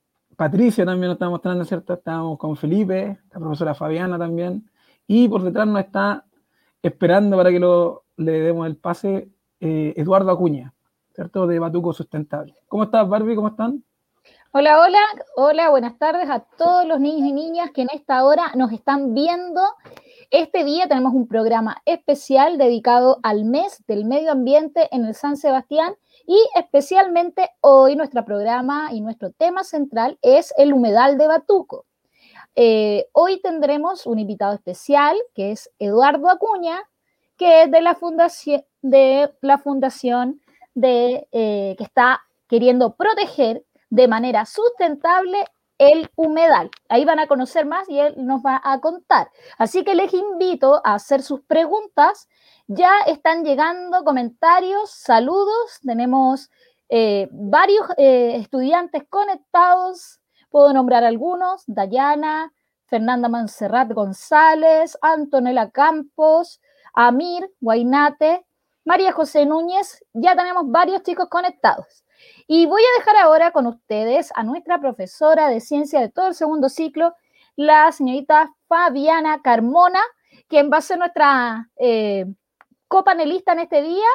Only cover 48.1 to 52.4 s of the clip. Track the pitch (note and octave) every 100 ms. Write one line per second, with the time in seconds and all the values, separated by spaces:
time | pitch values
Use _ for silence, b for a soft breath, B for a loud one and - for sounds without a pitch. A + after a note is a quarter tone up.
48.1 | D4 B3+ C4+ C4+ C4 C4+ C4+ D#4+ F4 -
49.1 | C4+ D#3+ b b b A3+ F#4 G4 F4+ G4
50.1 | F#4 G4+ F4 F#4 D#4+ C4+ D4 G#3+ G3+ -
51.1 | C#4 C4+ C#4 - D#4+ D#4+ G#4+ G#4+ - D#4+
52.1 | G4+ _ _